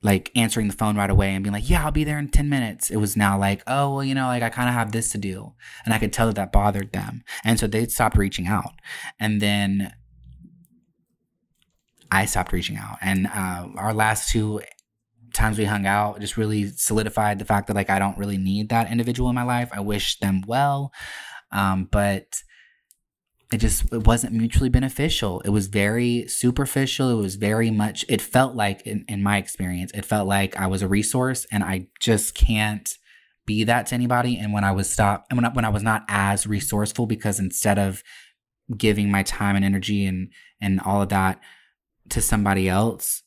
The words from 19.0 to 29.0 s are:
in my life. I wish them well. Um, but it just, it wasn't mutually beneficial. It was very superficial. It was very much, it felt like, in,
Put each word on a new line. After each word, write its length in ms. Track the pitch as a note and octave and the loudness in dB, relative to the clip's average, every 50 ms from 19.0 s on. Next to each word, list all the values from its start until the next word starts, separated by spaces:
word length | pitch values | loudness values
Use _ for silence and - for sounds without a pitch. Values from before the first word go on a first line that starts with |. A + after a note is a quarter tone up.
| A#2 A#2+ A#2+ A#2+ B2+ B2 | -2 -2 -2 0 0 0
in 60 | B2 | 0
my 80 | B2 B2 | 0 -2
life. 260 | B2 B2 B2 B2 B2 | 0 0 -2 -2 -4
I 80 | - G#2 | -6 -8
wish 400 | G2 G#2 G#2 G#2 G2 - - - | -4 -2 -2 -2 -2 -4 -4 -2
them 240 | - G2 G2 F#2+ F#2+ | 0 0 0 0 -2
well. 460 | G2+ A#2 C3 C#3+ C#3+ C#3 C#3 C#3 C#3 _ - - - - - - - - - - _ | -2 0 0 2 2 0 -2 -4 -8 _ -14 -16 -16 -16 -16 -16 -16 -18 -20 -18 _
Um, 380 | - G2+ G2 F#2+ F#2+ F#2+ F#2 - | -4 -2 0 0 0 0 -2 0
but 540 | - G#2 G2+ G2+ G2 F#2+ - _ - - - - _ _ _ _ _ _ _ _ _ _ _ _ _ _ _ _ _ _ _ _ - | 0 2 2 2 0 -2 -4 _ -12 -12 -12 -14 _ _ _ _ _ _ _ _ _ _ _ _ _ _ _ _ _ _ _ _ -4
it 60 | A2+ | 0
just, 260 | A2+ A2 A2 - - - - | 2 2 2 2 0 0 -2
it 120 | A#2 G#2+ | 4 4
wasn't 280 | - A#2 A#2 - A#2 A2+ | 6 4 4 2 -2 0
mutually 340 | A2+ A2+ A#2 - - - C3 | 0 0 2 2 2 2 4
beneficial. 720 | B2+ C3 B2+ C3 - - C#3+ E3 D#3+ - - G2+ F2+ E2 - | 2 2 0 0 -2 0 0 0 0 0 -2 -2 -2 -2 -2
It 40 | G2+ | 0
was 160 | G2+ G#2+ G2 F#2+ | 0 2 0 0
very 600 | G#2 G#2 G2 G#2 A2 A#2 B2 A#2+ A#2+ A#2+ A2+ - | 0 2 2 2 2 2 2 2 0 0 -2 -4
superficial. 840 | - - - B2 B2 - C#3 C3 - C#3 C3+ B2+ - - C3+ C3 | -6 0 0 0 2 2 -2 -2 0 -2 0 0 0 0 0 2
It 60 | A#2+ | 2
was 200 | A2+ G#2 F#2+ F#2+ G2 | 2 0 -2 -2 -2
very 340 | G#2+ G2+ G#2+ A2 A#2 A2+ | 0 0 2 2 2 2
much, 320 | A2 G#2 G#2+ G#2+ - - - - | 2 2 0 0 -2 -6 -4 -2
it 100 | A#2+ G2+ | -2 -2
felt 340 | - - - B2+ C3 C3+ A#2+ | -2 2 4 4 4 4 2
like, 280 | A#2+ G#2 G2+ G2 - | 0 0 0 -2 -4
in, 240 | - A2+ G#2 G#2 | -8 -8 -8 -8